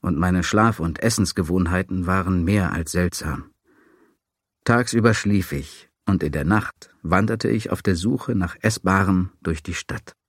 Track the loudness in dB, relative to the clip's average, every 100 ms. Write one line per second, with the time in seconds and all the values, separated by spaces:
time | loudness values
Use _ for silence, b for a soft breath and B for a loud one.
0 | -2 0 2 0 0 2 2 0 -4 -2
1 | -2 0 -2 -2 -2 0 0 0 -2 -4
2 | -2 -2 0 0 2 2 0 -2 -4 -2
3 | -2 -4 -8 -8 -10 _ b b b b
4 | b b b _ _ _ 2 2 4 4
5 | 4 4 2 0 0 -6 -10 -18 -20 _
6 | 0 0 0 -2 2 2 0 -12 -20 _
7 | 0 2 2 0 0 0 -2 -2 0 0
8 | 0 -2 -2 -2 -2 -2 -2 0 0 2
9 | 4 2 0 _ -6 -4 -6 -10 -8 -10
10 | -10 _